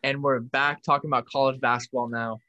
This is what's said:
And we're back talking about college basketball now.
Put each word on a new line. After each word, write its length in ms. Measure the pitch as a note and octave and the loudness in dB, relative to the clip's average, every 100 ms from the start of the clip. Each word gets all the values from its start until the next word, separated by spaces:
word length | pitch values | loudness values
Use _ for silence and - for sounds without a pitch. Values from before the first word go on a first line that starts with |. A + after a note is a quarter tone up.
And 180 | C#3 C#3 | -2 0
we're 160 | C#3 B2+ | 0 0
back 460 | A#2+ C3+ C#3+ D3+ | 0 0 0 0
talking 260 | - C#3+ D3+ | 0 0 2
about 160 | C3 A#2+ | -2 0
college 340 | C#3 C3+ C3 | 0 2 2
basketball 460 | C3 A#2+ A#2+ B2+ A#2+ | 0 0 -2 -4 -2
now. 320 | A#2 A#2 A2+ | -4 -6 -8